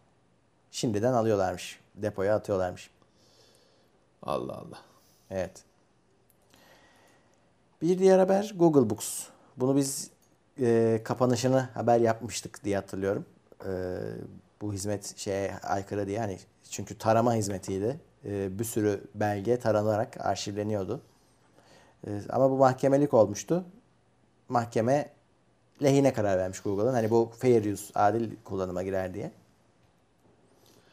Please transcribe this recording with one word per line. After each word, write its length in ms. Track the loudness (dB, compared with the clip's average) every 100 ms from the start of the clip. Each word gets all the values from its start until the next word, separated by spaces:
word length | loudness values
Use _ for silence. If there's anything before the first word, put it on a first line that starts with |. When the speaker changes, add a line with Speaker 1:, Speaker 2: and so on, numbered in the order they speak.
| _ _ _ _ _ _ _
Speaker 1:
Şimdiden 420 | -6 -4 0 0
alıyorlarmış. 680 | 2 2 2 0 -4 -10 -16 _
Depoya 400 | -8 -6 -2 0
atıyorlarmış. 560 | 0 0 -2 -2 -6 -16 _ _ _ _ _ _ _ _ _ _ _ _ _
Speaker 2:
Allah 300 | -6 -6 -6
Allah. 260 | -12 -16 -20 -20 _ _ _ -10
Speaker 1:
Evet. 320 | -6 -6 -10 -20 _ _ _ _ _ _ _ _ _ -20 -20 _ _ _ _ _ _ _ _ _ -4
Bir 160 | 0 4
diğer 200 | 6 6
haber 340 | 6 2 0 2
Google 340 | 6 6 4
Books. 360 | 0 -8 -10 -14 -18 _ -4
Bunu 200 | 0 2
biz, 340 | 0 -4 -10 _ _ _ _ -2
e, 400 | 2 4 4 2
kapanışını 560 | -2 0 2 2 2 2
haber 380 | 0 -2 2 4
yapmıştık 680 | 4 0 -6 -10 -12 -8
diye 120 | -4 -4
hatırlıyorum. 500 | -4 -4 -2 -2 -6 _ _ -16 -8
E, 320 | -6 -6 -6 -8 -10 -14 -18 -20 -12
bu 120 | -8
hizmet 460 | -6 -6 -6 -8 -12
şeye 380 | -6 -4 -4 -6
aykırı 440 | -6 -6 -4 -6 -4
diye. 120 | -4
Hani 200 | -6 -8 -14 _ -14
çünkü 280 | -12 -12 -4
tarama 360 | 2 2 2
hizmetiydi. 680 | 0 -2 -6 -6 -4 -4 -6 -12 _
E, 340 | -8 -6 -4 -6
bir 60 |
sürü 400 | -6 -2 0 0 -4
belge 440 | -4 -2 -2 0 0
taranarak 680 | 2 2 2 0 -2 -4 -4
arşivleniyordu. 720 | -4 -4 -6 -4 -4 -4 -8 -12 _ _ _ _ _ _ -20 _ _ -10
E, 140 | -10 -4
ama 200 | 2 4
bu 60 | 6
mahkemelik 580 | 4 4 2 4 4
olmuştu. 500 | 6 4 2 -2 -4 -4 -16 _ _ _ _ _ _ -4
Mahkeme 640 | -2 0 0 2 2 -2 _ _ _ _ _ _ -2
lehine 300 | 2 4 4
karar 260 | 2 0 0
vermiş 220 | -2 -6
Google'ın. 320 | -4 -2 0
Hani 180 | 0 2
bu 220 | 4 2 0
fair 340 | 4 4 2
use, 200 | -4 -6
adil 420 | 2 2 2 -4 -8
kullanıma 380 | -10 -6 -4 -4
girer 320 | -4 -4 -4
diye. 180 | -8 -10 -12 _ _ _ _ _ _ _ _ _ _ _ _ _ _ _